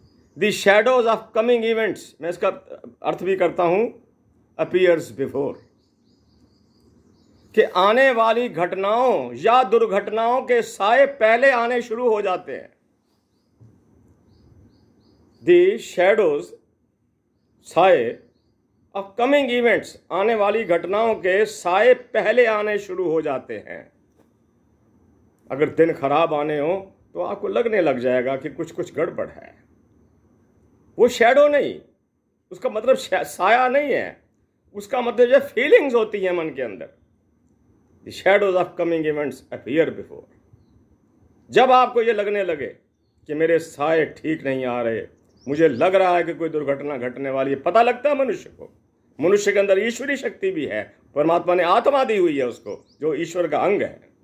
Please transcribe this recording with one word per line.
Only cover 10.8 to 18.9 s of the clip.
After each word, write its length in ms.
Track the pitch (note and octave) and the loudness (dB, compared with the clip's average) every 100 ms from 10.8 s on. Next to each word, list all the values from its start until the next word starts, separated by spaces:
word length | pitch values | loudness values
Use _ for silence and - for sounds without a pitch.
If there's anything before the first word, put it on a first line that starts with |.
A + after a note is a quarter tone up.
| G3+ B3+ C#4 | 2 4 2
पहले 440 | C#4 A3 A#3+ C4+ | 2 2 4 2
आने 320 | B3 A#3 B3 | 2 0 -4
शुरू 260 | - A3+ B3 | -6 -2 0
हो 140 | G#3 | 0
जाते 300 | G3 F3 C#3 | -2 -4 -6
हैं। 200 | G#2 - _ _ _ _ _ _ _ _ _ - _ _ _ _ _ _ _ _ _ _ _ _ _ _ _ _ _ | -14 -16 _ _ _ _ _ _ _ _ _ -20 _ _ _ _ _ _ _ _ _ _ _ _ _ _ _ _ _
The 360 | A#2 F3 F#3 A3+ - - | 4 6 4 0 -4 0
shadows, 480 | F#3 G#3+ E3+ D3 F3 - _ _ _ _ _ _ _ _ _ _ | 2 4 2 -2 -8 -18 _ _ _ _ _ _ _ _ _ _
साए 560 | - D#3+ F#3 D#3 A#2 - _ _ _ _ _ _ _ | -4 2 4 4 0 -8 _ _ _ _ _ _ _